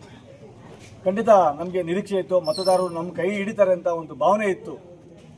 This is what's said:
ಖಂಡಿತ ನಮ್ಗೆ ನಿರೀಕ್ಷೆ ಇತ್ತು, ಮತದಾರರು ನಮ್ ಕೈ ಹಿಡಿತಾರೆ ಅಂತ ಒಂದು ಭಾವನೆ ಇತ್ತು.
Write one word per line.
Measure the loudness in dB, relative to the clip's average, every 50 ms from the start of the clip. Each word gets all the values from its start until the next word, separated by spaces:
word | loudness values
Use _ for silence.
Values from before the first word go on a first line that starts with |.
| -20 -20 -20 -20 -20 -20 -20 -20 -20 -20 -20 -20 -20 -20 -20 -20 -20 -20 -20 -6 -4
ಖಂಡಿತ | -2 -2 0 4 6
ನಮ್ಗೆ | 6 8 8 4 2 -2 -8 -6 -4 -4 -4
ನಿರೀಕ್ಷೆ | -2 -4 -4 -4 -2 -4
ಇತ್ತು, | -4 -2 0 0 0
ಮತದಾರರು | 0 0 -4 -2 2 2 2 2 2 -2
ನಮ್ | -4 -6 -8 -8
ಕೈ | -6 -4 -4 -2
ಹಿಡಿತಾರೆ | -2 -2 -4 -6 0 2 2 2 2
ಅಂತ | 0 0
ಒಂದು | -4 -4 -4 -6 -10 -8
ಭಾವನೆ | -2 2 2 2 2 2 -2
ಇತ್ತು. | -2 -4 -6 -14 -14 -16 -18 -20 -20 -20 -20 -20 -20 -20 -20 -20 -20